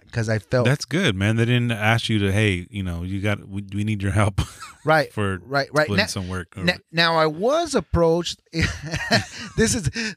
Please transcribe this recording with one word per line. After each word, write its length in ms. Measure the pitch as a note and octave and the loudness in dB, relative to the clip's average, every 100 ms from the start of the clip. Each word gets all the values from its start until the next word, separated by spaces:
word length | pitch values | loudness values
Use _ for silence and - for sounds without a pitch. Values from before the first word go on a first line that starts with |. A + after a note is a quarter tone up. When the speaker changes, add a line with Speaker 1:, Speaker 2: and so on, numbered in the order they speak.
| - | -6
Speaker 1:
'cause 180 | A#2+ A2 | -4 -2
I 80 | A2 | -2
felt 260 | - B2+ A#2+ | 0 2 2
Speaker 2:
That's 200 | C#3+ - | 0 0
good, 300 | D#3+ F3 F#2+ | 0 0 2
man. 200 | G2+ A2+ | 2 2
They 80 | A#2 | 2
didn't 260 | B2 A#2+ | 2 2
ask 380 | A2 G#2+ A#2 - | 0 2 2 2
you 100 | G#2+ | 2
to, 120 | G2 | 2
"Hey, 360 | G2 G#2+ F2+ F2+ | 2 2 0 -4
you 140 | G2+ | -6
know, 180 | F#2 E2+ | -4 -4
you 180 | F2+ G2 | -6 -4
got, 260 | G#2+ G#2 - | -2 -4 -6
we, 140 | G2 G2 | -10 -6
we 100 | G2 | -4
need 180 | G#2+ G#2 | -2 -2
your 80 | G2 | 0
help." 280 | G2 G2+ G2 - | 2 2 2 -2
<laughs> 60 | - - - C#3+ | -4 -20 -6 2
Speaker 1:
Right, 280 | D#3 C#3 | 2 2
Speaker 2:
for 240 | - G2+ F#2 F#2 | -2 -2 -2 -4
Speaker 1:
right, 240 | C#3 C3+ | -4 0
right. 120 | D3+ D#3 | 0 2
Speaker 2:
splitting 100 | G3 | 2
Speaker 1:
Now, 40 | - | 0
Speaker 2:
some 200 | G2+ F2+ | -2 -6
work. 300 | F#2 E2+ - | -6 -8 -4
Or 60 | - | -2
Speaker 1:
now, 80 | F3+ _ | -2 _
now 240 | E3 E3+ E3 | 0 2 4
I 100 | D#3 | 2
was 480 | D3+ A#3 D#4+ E4 | 2 0 0 0
approached. 680 | B3+ - E3+ E3 E3+ E3+ - _ | -2 0 2 4 2 -2 -8 _
<laughs> 40 | D#3+ - - D3 E3 - - - - G#3 - | -2 -2 -4 -8 -6 0 0 -2 -10 -6 0
This 200 | A3 A#3+ | 2 2
is, 140 | D3+ A#3 A3 | -2 -4 -6